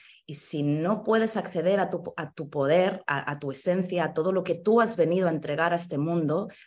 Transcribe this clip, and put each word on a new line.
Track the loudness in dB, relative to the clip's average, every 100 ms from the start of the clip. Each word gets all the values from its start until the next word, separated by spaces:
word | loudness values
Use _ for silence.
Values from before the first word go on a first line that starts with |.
| -20 -20 -14
Y |
si | -12 -6 -2
no | 0 2 0 0
puedes | 2 2 2 -2
acceder | -4 -2 2 2
a | 0
tu, | -4 -8 -10
a | -10
tu | -10 -8
poder, | -2 2 4 4 0 -4
a, | -4 -4
a | -6
tu | -6
esencia, | -4 0 0 0 -2
a | -2
todo | -2 0
lo | 0
que | 0 -2
tú | 4 4
has | 4 4
venido | 2 4 2
a |
entregar | 0 -2 0 0
a | 0
este | -2 -2
mundo, | 0 0 0 0 -4 -10